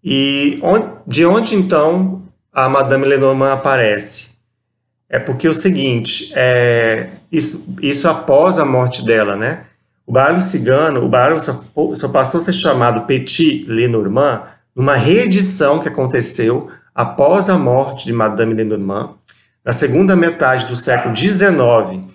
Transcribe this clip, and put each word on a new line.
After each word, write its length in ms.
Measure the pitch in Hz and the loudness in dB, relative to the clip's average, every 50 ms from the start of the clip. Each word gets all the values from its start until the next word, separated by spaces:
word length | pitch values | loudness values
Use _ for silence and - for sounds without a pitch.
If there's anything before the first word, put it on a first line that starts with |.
| _ | _
E 560 | 160 135 135 139 139 139 139 143 143 - - | -2 -2 0 0 0 -2 0 0 -2 -2 -2
on-, 360 | - 170 190 226 214 - - - - | 0 2 2 2 0 -4 -10 -18 -10
de 180 | - 127 147 170 | -4 0 2 4
onde, 300 | 175 196 226 226 220 220 | 4 4 2 2 0 0
então, 680 | 202 185 185 180 151 147 160 170 185 190 190 190 - - - _ _ _ _ | 0 0 2 2 2 2 2 2 0 0 -2 -4 -8 -14 -20 _ _ _ _
a 160 | _ 135 131 | _ 0 0
Madame 380 | 135 135 139 135 123 139 135 135 | 2 2 2 2 2 2 2 2
Lenormand 480 | 135 143 135 135 135 135 135 135 135 135 | 2 2 2 2 2 2 2 2 0 0
aparece? 800 | 135 - 139 135 127 117 107 104 101 101 - - - - - _ _ _ _ _ _ _ _ _ _ _ _ _ _ _ | 0 0 0 0 2 2 2 0 -2 -4 -6 -8 -8 -10 -12 _ _ _ _ _ _ _ _ _ _ _ _ _ _ _
É 120 | _ - 131 | _ -6 -4
porque 280 | - - 127 127 - | -4 -4 -6 -2 0
é 20 | 160 | 0
o 40 | 156 | 0
seguinte, 760 | 156 - 196 170 143 139 135 123 117 113 - - - - - - | 2 0 0 0 0 0 0 -2 -2 -2 -4 -6 -8 -8 -6 -2
é, 760 | 135 127 127 123 123 120 120 117 117 117 113 110 110 185 - - - _ _ | 0 2 2 2 2 2 2 2 2 2 0 0 -2 -6 -10 -14 -20 _ _
isso, 340 | - 156 - - - - - - - - | -4 -2 -2 -2 -6 -10 -12 -12 -12 -6
isso 260 | - 139 143 139 - | -4 -4 -4 0 0
após 500 | 170 156 - - - 139 143 165 185 185 | 0 -2 -2 0 2 4 4 4 4 2
a 80 | 170 151 | 2 0
morte 400 | 135 131 127 127 123 123 - 120 | 2 2 0 0 0 -2 -4 0
dela, 300 | 113 113 110 107 101 101 | 2 2 2 2 0 -2
né? 260 | 101 110 127 160 180 - _ _ _ _ _ _ _ _ | -4 -4 -6 -6 -8 -12 _ _ _ _ _ _ _ _
O 60 | - | -2
baralho 300 | 120 127 135 143 170 185 | 0 2 2 4 2 0
cigano, 600 | 185 - - - 120 113 131 143 156 160 143 123 120 | -2 -2 -2 -2 0 2 2 2 2 0 0 -2 -2
o 60 | - | 2
baralho 300 | 117 127 123 - 123 117 | 2 2 4 2 2 0
só, 240 | - - 127 123 - - _ 147 156 - - | -2 -6 -8 -8 -12 -10 _ -4 -4 -2 -2
só 160 | - - 135 | -6 -6 0
passou 300 | 131 143 131 131 - 170 | 0 0 0 0 -2 -2
a 40 | 165 | -2
ser 100 | - 185 | -2 -4
chamado 520 | - - 165 135 127 117 120 113 - - | -2 0 0 0 2 2 2 0 0 -2
Petit 600 | - 135 127 127 - - - 165 156 135 101 92 | -2 -2 -2 -2 -4 -2 0 0 0 0 -2 -6
Lenormand 760 | - 113 113 120 123 117 110 101 95 101 127 143 143 120 104 - - - _ _ _ _ | -4 -2 0 0 0 0 -2 -2 0 0 0 0 0 0 -4 -8 -14 -20 _ _ _ _
numa 200 | 127 131 139 139 | -2 0 0 2
reedição 840 | 127 110 143 180 226 247 208 185 190 190 185 - - 156 139 147 165 | 2 2 2 2 2 2 2 2 2 0 0 0 0 2 2 2 0
que 80 | 160 | -2
aconteceu 840 | 160 - - 131 127 131 123 113 - - - 117 113 123 143 - - - - _ _ _ | -6 -4 -4 -4 -2 -2 -2 -2 -2 -2 0 0 0 0 -2 -4 -10 -18 -20 _ _ _
após 560 | - 117 - - - 139 147 180 202 185 196 | -6 -4 -4 0 2 2 4 4 2 2 0
a 80 | 185 | 0
morte 480 | 165 135 123 123 131 139 131 - - - | 0 2 2 2 0 0 -2 -6 -10 -6
de 80 | 117 117 | -4 -2
Madame 400 | 117 113 107 104 98 113 113 113 | 0 0 -2 0 0 -2 0 0
Lenormand, 600 | 110 110 107 107 101 98 95 98 104 131 - - _ _ - - _ _ _ _ _ _ | -2 -2 -2 -4 -4 -4 -6 -6 -6 -8 -10 -12 _ _ -20 -20 _ _ _ _ _ _
na 80 | 120 | -4
segunda 440 | 120 - 147 127 120 156 196 190 190 | -4 -2 -2 0 2 2 2 4 4
metade 500 | 175 165 165 170 - 151 131 131 117 113 | 2 2 0 0 0 0 0 0 0 -2
do 100 | 113 123 | -6 -6
século 380 | 120 - 139 123 120 - 123 113 | -6 -2 -2 -2 -2 -2 -4 -4
dezenove. 920 | 104 - 202 208 185 202 196 175 147 123 120 120 113 101 92 92 92 - - | -2 -2 0 0 2 2 2 4 4 4 4 4 2 2 -2 -8 -12 -12 -14